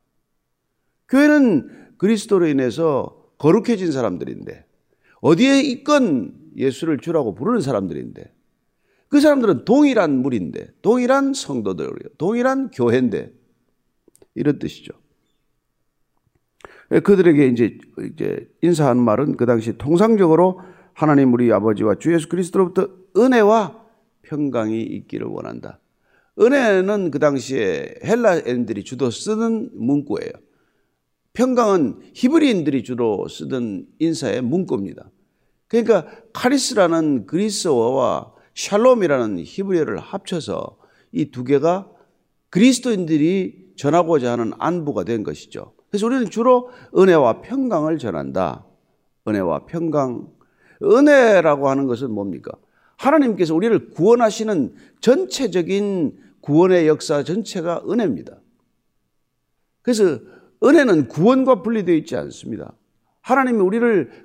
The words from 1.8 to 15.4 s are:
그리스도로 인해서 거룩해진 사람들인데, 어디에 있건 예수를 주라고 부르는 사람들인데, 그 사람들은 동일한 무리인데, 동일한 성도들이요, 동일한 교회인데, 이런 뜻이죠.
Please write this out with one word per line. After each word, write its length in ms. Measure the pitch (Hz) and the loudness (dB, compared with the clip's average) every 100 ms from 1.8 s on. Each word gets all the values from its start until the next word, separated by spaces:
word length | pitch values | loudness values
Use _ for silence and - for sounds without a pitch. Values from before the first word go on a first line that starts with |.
| - _ | -20 _
그리스도로 500 | 190 226 - 196 170 | 0 0 0 0 2
인해서 760 | 139 127 110 165 135 - - _ _ | 0 -2 0 -2 -2 -4 -12 _ _
거룩해진 540 | 147 208 202 220 180 | 2 2 2 -2 -2
사람들인데, 720 | 135 113 87 - 52 - - _ _ _ _ _ _ | -2 -4 -4 -10 -12 -16 -20 _ _ _ _ _ _
어디에 400 | 127 165 262 277 | 0 4 4 2
있건 760 | 277 247 - 294 233 135 87 - - - | 0 -4 0 2 2 -2 -4 -14 -20 -4
예수를 420 | 135 120 160 139 | -4 -2 -4 -4
주라고 360 | - 165 120 | -4 -4 -4
부르는 260 | 90 151 240 | -4 -4 -2
사람들인데, 720 | 135 113 95 73 60 50 50 _ _ _ _ _ _ _ _ | -2 -4 -4 -8 -12 -16 -20 _ _ _ _ _ _ _ _
그 120 | 294 | 2
사람들은 440 | 302 285 226 170 | 4 4 2 0
동일한 540 | - 262 294 233 170 135 | 2 4 4 2 2 0
무리인데, 500 | 135 120 82 50 - _ | -2 -4 -6 -10 -14 _
동일한 500 | 180 247 247 269 277 | 0 2 2 0 0
성도들이요, 800 | 269 - 135 101 90 65 - - _ | -4 -6 -6 -6 -6 -8 -10 -16 _
동일한 520 | 165 233 247 269 269 | -4 0 0 -2 -6
교회인데, 600 | - 233 120 127 90 57 _ _ _ _ _ _ _ _ _ _ | -2 0 2 0 -2 -8 _ _ _ _ _ _ _ _ _ _
이런 240 | - 139 147 | -6 -4 -2
뜻이죠. 340 | - - - - _ _ _ _ | -6 -12 -20 -20 _ _ _ _